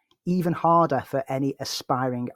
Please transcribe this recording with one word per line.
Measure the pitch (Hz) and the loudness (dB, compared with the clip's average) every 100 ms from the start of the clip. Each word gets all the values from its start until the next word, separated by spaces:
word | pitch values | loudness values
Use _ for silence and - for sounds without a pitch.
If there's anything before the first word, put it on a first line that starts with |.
| _ _ - | _ _ -2
even | 180 175 | 0 0
harder | 165 165 170 165 135 - | 0 4 4 4 0 -2
for | 139 - | -6 -2
any | 135 139 - | -2 -2 -4
aspiring | 131 - - 131 127 123 123 | -8 -8 -4 -2 0 -2 -6